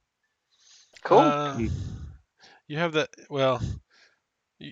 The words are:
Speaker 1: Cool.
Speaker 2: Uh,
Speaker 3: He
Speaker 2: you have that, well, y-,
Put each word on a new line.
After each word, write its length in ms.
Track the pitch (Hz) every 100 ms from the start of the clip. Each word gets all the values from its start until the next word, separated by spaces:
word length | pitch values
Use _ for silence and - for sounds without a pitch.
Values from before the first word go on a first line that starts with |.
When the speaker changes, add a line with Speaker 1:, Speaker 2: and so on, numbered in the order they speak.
| _ _ _ _ _ _ _ - _ -
Speaker 1:
Cool. 160 | - 208
Speaker 2:
Uh, 380 | 311 147 147 135
Speaker 3:
He 140 | 113 - - - - - _ _ - - -
Speaker 2:
you 100 | 151
have 160 | 170
that, 160 | 156 139 - -
well, 300 | 143 135 123 120 - - _ _ _ _ _ _ -
y-, 100 | 147